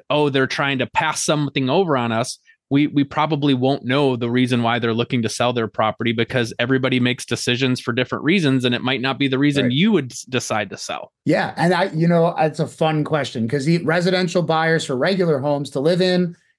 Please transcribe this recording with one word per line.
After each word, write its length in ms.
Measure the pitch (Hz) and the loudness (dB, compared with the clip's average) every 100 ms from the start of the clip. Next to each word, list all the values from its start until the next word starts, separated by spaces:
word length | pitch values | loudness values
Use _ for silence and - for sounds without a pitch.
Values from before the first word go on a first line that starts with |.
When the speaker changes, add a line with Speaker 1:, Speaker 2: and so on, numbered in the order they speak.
| - | -4
Speaker 1:
"Oh, 180 | 147 147 | 0 2
they're 180 | 135 131 | 2 0
trying 320 | - 143 135 | 0 -2 -2
to 80 | 117 | -2
pass 380 | - 156 - | -2 -2 -2
something 440 | - 151 139 147 127 | -2 0 0 -2 0
over 280 | 165 180 131 | 0 2 0
on 160 | 117 | 0
us," 260 | 113 120 - _ _ - | 0 -2 -8 _ _ -2
we, 160 | 139 147 | 0 2
we 160 | 143 | 0
probably 520 | 139 151 156 151 147 | -2 -2 -2 0 0
won't 300 | 127 127 143 | 2 0 -2
know 300 | 120 139 139 | -2 0 2
the 160 | 123 117 | 0 0
reason 320 | 123 123 123 | 0 2 2
why 160 | 113 120 | 0 0
they're 160 | 117 | 0
looking 280 | 113 120 127 | -2 0 0
to 60 | 110 | -2
sell 240 | - 120 | 0 -2
their 140 | 120 110 | 0 -4
property, 440 | - 110 - 117 | 0 -2 0 -2
because 400 | 117 117 127 117 - | 0 0 0 -2 -2
everybody 400 | 123 131 127 127 | 0 2 2 2
makes 240 | 123 127 - | 0 -2 -4
decisions 540 | - - 123 131 127 | -4 -2 0 0 0
for 120 | - | -2
different 300 | 117 127 123 | -2 -2 -2
reasons, 400 | 143 196 147 131 | 0 2 2 2
and 100 | 123 120 | 0 0
it 60 | |
might 180 | 123 131 | -2 -2
not 180 | 131 127 | -2 -2
be 80 | 139 | -2
the 120 | 131 | 2
reason 260 | 147 143 | 2 2
Speaker 2:
Right. 80 | 127 | 0
Speaker 1:
you 180 | 131 214 | 2 2
would 220 | 190 127 | 2 -2
s-, 100 | - | -10
decide 480 | - 123 - 107 101 | -6 -6 -2 -4 -4
to 60 | 98 | -10
sell. 340 | - 80 - _ | -10 -10 -12 _
Speaker 2:
Yeah. 280 | 151 190 165 - | -2 0 0 0
And 160 | 170 | 0
I, 100 | 175 196 | 2 0
you 200 | 160 170 | 0 2
know, 280 | 170 165 165 | 4 2 2
it's 220 | 160 156 | -2 0
a 60 | 143 | -6
fun 340 | - 160 156 | 0 0 0
question, 440 | 143 156 135 127 113 | 0 -2 -2 -4 -2
'cause 160 | 143 | -2
the 140 | 139 170 | 0 0
residential 640 | 139 170 180 185 180 180 | 2 0 2 0 0 0
buyers 420 | 156 160 160 160 | 0 0 2 0
for 120 | - 127 | 0 -2
regular 440 | 165 190 170 139 | 0 2 0 0
homes 300 | 143 143 143 | 0 -2 -2
to 100 | 139 | -2
live 200 | 151 180 | 0 2
in 360 | 185 180 175 175 _ | 2 2 0 -4 _